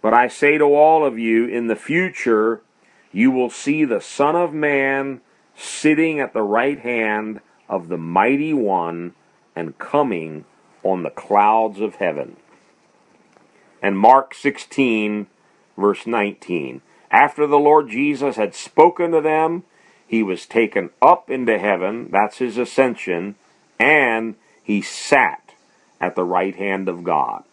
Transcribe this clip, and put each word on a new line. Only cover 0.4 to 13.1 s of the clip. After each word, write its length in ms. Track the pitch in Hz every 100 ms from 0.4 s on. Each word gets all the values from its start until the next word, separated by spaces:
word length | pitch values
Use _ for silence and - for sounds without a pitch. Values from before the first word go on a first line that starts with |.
| 147 151
to 60 |
all 400 | 147 143 156 160
of 140 | 143 113
you, 280 | 113 113 117
in 220 | 113 117
the 80 | 107
future 840 | - 160 185 - - 110 110 110 _ _ _ _ _
you 180 | 92 123
will 180 | 131 123
see 360 | - - 151
the 160 | 147 107
Son 340 | - - 143
of 180 | 170 175
Man 680 | 151 151 139 135 135 139 127 _ _ _ _
sitting 640 | - - 151 156 160 151
at 160 | 135
the 80 | -
right 380 | 104 107 131 143
hand 600 | 120 120 110 107 107 110 _ _ _
of 200 | 98 85
the 80 | 85
Mighty 560 | 82 90 110 139 156
One 600 | 147 107 95 85 85 87 - _ _ _
and 240 | - 82 -
coming 680 | - 143 139 92 80 78 76 _ _ _
on 220 | - 95
the 60 | 78
clouds 680 | - - 101 104 110 113 98
of 140 | 107
heaven." 420 | - 92 76 67 50 _ _ _ _ _ _ _